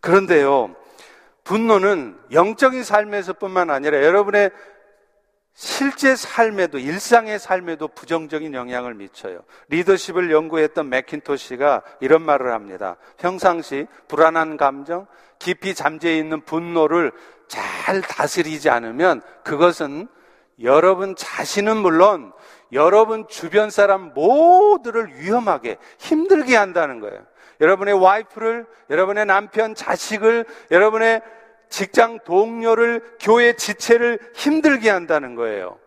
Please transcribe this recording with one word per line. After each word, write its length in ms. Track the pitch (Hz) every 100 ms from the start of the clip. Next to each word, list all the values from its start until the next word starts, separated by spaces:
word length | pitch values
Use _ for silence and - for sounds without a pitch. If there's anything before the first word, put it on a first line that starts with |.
그런데요, 720 | - 185 190 170 139 139 110 - - _ - _ _ _ -
분노는 720 | 202 226 208 190 190 123 92 _
영적인 520 | 139 185 220 269 254
삶에서뿐만 840 | 233 208 208 208 180 185 196 185 175
아니라 340 | 139 147 147
여러분의 480 | 147 190 202 208 202 - - _ _ _ _ _ _ _ _ _
실제 540 | - - 277 - 269 262
삶에도, 600 | - - 226 208 175 143
일상의 600 | 131 180 - 233 220 214
삶에도 520 | - 185 175 160 151
부정적인 640 | - - 165 156 156 156
영향을 400 | 135 123 123 123
미쳐요. 480 | 110 98 - 98 87 - _ _
리더십을 640 | 160 175 190 - 175 180
연구했던 560 | 156 160 160 151 160 147
맥킨토시가 920 | 127 131 151 - 139 - 123 147 123 - -
이런 220 | 131 160
말을 320 | 160 143 127
합니다. 420 | 113 101 92 95 90 _ _
"평상시 680 | 175 185 190 170 156 139 160 _ _
불안한 480 | 147 160 165 160 151
감정, 500 | 143 139 143 170 202 _ _ _
깊이 380 | 180 180 190 180
잠재해 420 | 147 156 165 160
있는 220 | 156 156 -
분노를 680 | 160 170 170 156 165 156 - - _ _
잘 500 | - - - - 190
다스리지 680 | 180 - 147 - 156 156 147
않으면 520 | 120 113 117 180 139 - _
그것은 640 | - 147 175 165 151 143 214 _ _ _ _ _
여러분 540 | 117 143 175 185 190 185
자신은 580 | - - 156 - 208 220
물론 560 | 190 160 190 190 110 - - _ _
여러분 560 | 123 160 202 220 220 214
주변 420 | - 165 185 214
사람 440 | 202 202 190 175
모두를 1040 | 131 165 277 339 359 415 415 240 226 214 131
위험하게, 580 | 160 233 220 151 120 98 - _
힘들게 580 | - 311 349 381 254 240
한다는 460 | 202 175 151 123
거예요." 240 | 104 101 104 _ _ _
여러분의 360 | 156 190 202 202
와이프를, 720 | 185 202 220 - 226 233 226 _ _
여러분의 360 | 151 185 202 208
남편, 500 | 196 208 214 220 214
자식을, 680 | - 185 - 214 220 233 226 - _
여러분의 500 | 170 208 220 226 226 226 - _ _ _
직장 500 | - 196 - 233 226 -
동료를, 920 | 175 220 233 226 226 233 233 233 -
교회 360 | 196 226 240 233
지체를 640 | - 202 - 233 240 233 -
힘들게 560 | - 285 311 311 269 220
한다는 460 | 190 170 156 135 120
거예요. 440 | 117 104 90 -